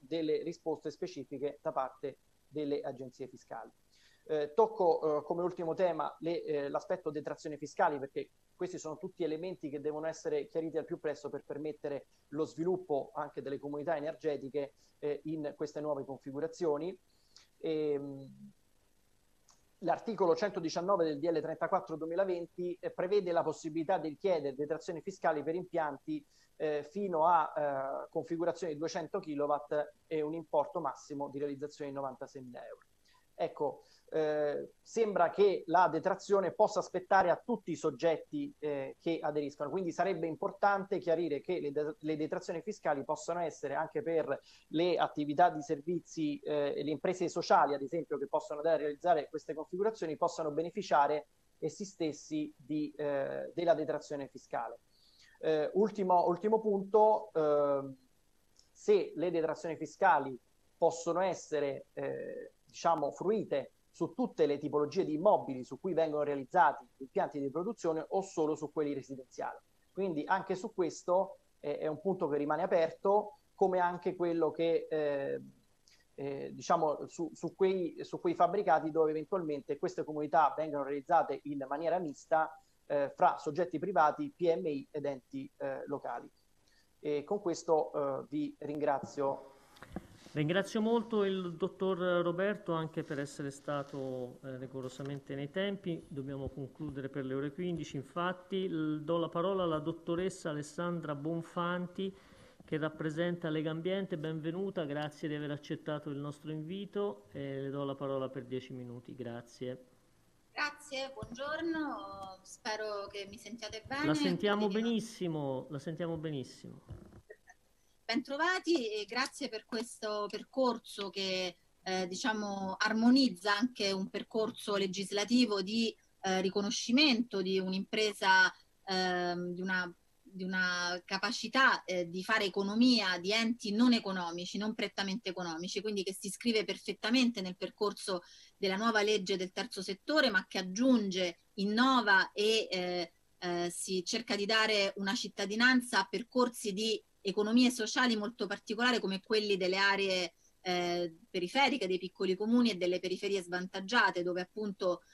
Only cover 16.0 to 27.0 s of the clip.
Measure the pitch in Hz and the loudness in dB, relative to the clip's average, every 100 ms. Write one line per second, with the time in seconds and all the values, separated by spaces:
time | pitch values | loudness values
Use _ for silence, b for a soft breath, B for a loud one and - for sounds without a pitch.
16 | 131 131 139 135 160 - 170 147 170 190 | -4 -10 -8 -6 -6 -2 0 2 -2 -8
17 | _ b b b b _ 160 156 151 143 | _ b b b b _ -4 0 0 0
18 | 143 139 135 135 139 _ _ _ _ _ | -2 -10 -14 -16 -20 _ _ _ _ _
19 | _ _ _ _ _ _ _ _ 170 160 | _ _ _ _ _ _ _ _ -2 -2
20 | - 190 180 160 208 190 165 175 180 196 | -2 2 4 4 2 -2 -4 -2 0 2
21 | 160 143 170 160 151 156 165 185 175 160 | 2 2 0 0 -2 -4 0 0 -2 -8
22 | 160 175 196 175 170 - 175 - 170 - | -4 0 0 0 -4 -6 -6 -6 -8 -4
23 | 180 208 180 170 151 147 165 156 160 185 | 0 0 2 0 0 -2 -6 -4 0 0
24 | 156 143 196 165 139 131 147 160 - 160 | -2 -4 0 0 0 -4 -4 -4 -6 -8
25 | 196 185 175 156 147 175 180 170 151 139 | -8 -2 0 0 -2 -4 -2 -2 -2 -4
26 | - 151 - b b - 156 147 147 202 | -8 -8 -8 b b -4 -2 -2 -4 -6